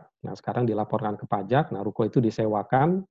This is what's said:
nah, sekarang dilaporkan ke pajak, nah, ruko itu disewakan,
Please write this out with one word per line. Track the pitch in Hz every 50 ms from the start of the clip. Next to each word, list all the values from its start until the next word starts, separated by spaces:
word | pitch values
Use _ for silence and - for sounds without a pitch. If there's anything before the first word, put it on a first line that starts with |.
| - _ _ _ -
nah, | - 95
sekarang | - - 104 101 120 123
dilaporkan | 113 107 104 104 - 110 107 110 107 104
ke | - - -
pajak, | - 101 95 98 123 143 170 - 110
nah, | 98
ruko | 101 107 - - 110
itu | 104 - 135
disewakan, | 117 110 - - 110 110 107 101 98 - 127 131 147 170 185 190 190 -